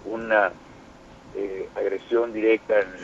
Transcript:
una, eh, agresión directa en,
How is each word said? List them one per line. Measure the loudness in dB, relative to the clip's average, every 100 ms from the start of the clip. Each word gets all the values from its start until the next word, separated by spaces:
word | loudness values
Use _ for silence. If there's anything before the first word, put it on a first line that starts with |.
una, | -10 -8 0 2 2 0 -16 -20 -20 -20 -20 -20 -14 -8
eh, | -6 -6 -8 -4
agresión | -4 -4 -2 0 0
directa | 0 2 2 2 0
en, | 0 -4